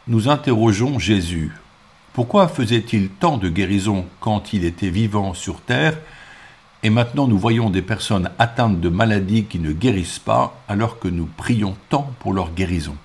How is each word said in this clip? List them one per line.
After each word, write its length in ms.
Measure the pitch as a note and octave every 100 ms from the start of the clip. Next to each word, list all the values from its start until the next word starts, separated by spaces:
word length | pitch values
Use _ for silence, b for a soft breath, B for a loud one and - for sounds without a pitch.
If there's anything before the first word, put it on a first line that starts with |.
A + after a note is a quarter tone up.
| -
nous 220 | A2+ A#2
interrogeons 680 | C#3+ C#3+ A2 A2+ G2 B2 C3+
Jésus. 600 | - G2+ E2+ E2+ D#2 - - _ _ _ _
Pourquoi 360 | - A#2+ G3+ F3
faisait-il 580 | - A2 A#2 G#2+ A2 F#2+
tant 300 | - E3+ C3
de 100 | F#2+
guérisons 580 | E2 F#2 G2+ G2 G2+ F2 -
quand 320 | A2 G#2+ -
il 140 | G#2 E2+
était 240 | E2+ G2
vivant 440 | F2 A2 G#2 G2
sur 280 | F2 - -
terre ? 360 | - B2 D#3+ D#3 B B B B B B B _
Et 60 | A2
maintenant, 360 | A2 A#2+ C#3+ C3
nous 120 | G2+
voyons 320 | A2 A#2+ A2+
des 120 | F#2
personnes 480 | E2+ G#2+ - G2+ F2 -
atteintes 440 | A#2+ - A2+ F2+
de 80 | F2
maladies 560 | F2 A2+ G#2 F#2+ A2 G2+
qui 140 | F2+
ne 120 | D#2
guérissent 480 | D#2+ A#2+ G2 E2 -
pas, 420 | - A#2 C3+ - -
alors 320 | G2+ A2+ -
que 80 | F#2
nous 180 | F2 D#2+
prions 520 | - - A#2 G2+ G2+ -
tant 240 | C#3+ C#3 A#2+
pour 140 | G2+
leur 180 | F#2+ E2+
guérison. 460 | E2 F#2 F2 D2 D2